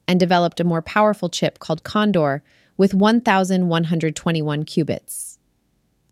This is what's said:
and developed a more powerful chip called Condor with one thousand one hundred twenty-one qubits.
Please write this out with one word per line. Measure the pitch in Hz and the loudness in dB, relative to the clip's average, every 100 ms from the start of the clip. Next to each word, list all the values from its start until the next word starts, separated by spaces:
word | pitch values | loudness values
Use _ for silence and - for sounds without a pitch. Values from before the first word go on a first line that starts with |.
| - | 0
and | 180 | 2
developed | 175 180 170 - | 4 4 2 0
a | |
more | 170 165 | -2 -2
powerful | - 214 214 208 175 | -2 0 2 0 -4
chip | - 151 - | -4 -4 -4
called | - 160 | -8 -8
Condor | - 214 214 185 151 139 - _ _ - | -4 -2 0 2 0 -2 -8 _ _ 0
with | 196 | 2
one | 190 208 233 | 4 2 2
thousand | 233 190 185 185 180 | 2 2 2 0 0
one | 165 | 0
hundred | 160 170 160 151 | 0 -2 -2 -2
twenty-one | - 165 151 147 | -4 -2 -2 -4
qubits. | 151 - 156 - - - - - _ _ _ _ _ _ _ | -4 -2 -2 -4 -8 -16 -16 -18 _ _ _ _ _ _ _